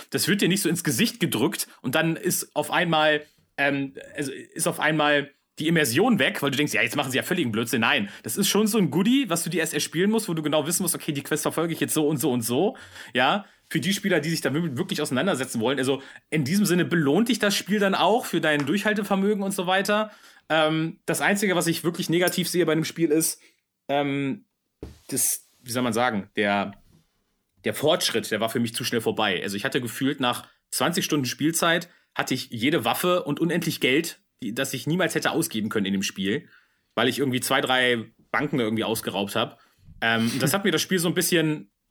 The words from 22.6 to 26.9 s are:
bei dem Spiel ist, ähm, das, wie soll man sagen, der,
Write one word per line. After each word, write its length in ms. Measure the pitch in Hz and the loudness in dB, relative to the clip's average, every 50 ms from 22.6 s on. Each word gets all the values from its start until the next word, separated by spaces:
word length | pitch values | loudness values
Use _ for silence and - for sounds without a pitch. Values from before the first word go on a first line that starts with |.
| 170 | 2
bei 80 | 160 156 | 2 2
dem 120 | 160 160 | 0 -2
Spiel 260 | - - 165 165 156 | -2 -2 -2 0 2
ist, 280 | 147 165 160 - - - _ _ _ _ _ _ _ _ _ - | 2 2 2 0 -2 -6 _ _ _ _ _ _ _ _ _ -4
ähm, 560 | 139 143 143 143 139 143 139 135 120 - - _ _ _ _ _ _ _ - - - - _ - | -2 0 0 0 -2 -2 -2 -4 -4 -6 -10 _ _ _ _ _ _ _ -18 -18 -18 -20 _ -8
das, 420 | - 135 - - - - - _ _ _ | -4 -2 -2 -2 -2 -4 -8 _ _ _
wie 100 | _ 127 | _ -6
soll 120 | 113 127 123 | -4 -2 0
man 100 | 120 104 | 0 2
sagen, 360 | 113 123 127 113 98 95 - _ | 2 2 2 0 -2 -4 -4 _
der, 380 | - 104 101 101 101 95 104 104 - _ _ | 0 0 2 2 0 0 -2 -6 -12 _ _